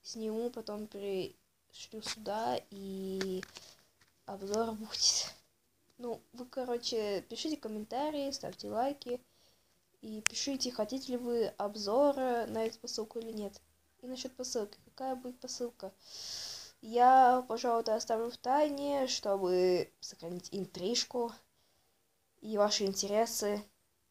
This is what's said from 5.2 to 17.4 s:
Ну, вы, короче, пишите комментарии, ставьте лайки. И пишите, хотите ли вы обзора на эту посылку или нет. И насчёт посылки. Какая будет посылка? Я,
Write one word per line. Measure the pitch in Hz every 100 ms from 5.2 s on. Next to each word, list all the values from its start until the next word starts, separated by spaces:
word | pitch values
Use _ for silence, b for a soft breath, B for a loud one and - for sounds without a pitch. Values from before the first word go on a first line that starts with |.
| - - _ _ _ _ _ -
Ну, | 240 226 _
вы, | 240
короче, | 247 269 254 240 247 226 208 190
пишите | - 226 311 294
комментарии, | 220 214 214 247 302 294 277
ставьте | 277 - 185 208
лайки. | 214 269 285 247 247 b b b b b b _ _
И | 220 214
пишите, | 214 - - 262 247
хотите | 240 214 262 262
ли | 247
вы | 247 233 214 -
обзора | 202 208 202 240 285 277 262 240 226
на | 220 226
эту | 226
посылку | 240 - 220 233
или | 226
нет. | 220 202 202 _ _ _ _
И | 254
насчёт | 254 254 -
посылки. | 247 240 208 -
Какая | - - 262 254
будет | 254 247
посылка? | 254 - 240 - 196 _ B B B B B B B B
Я, | 220 233 247 262 254 254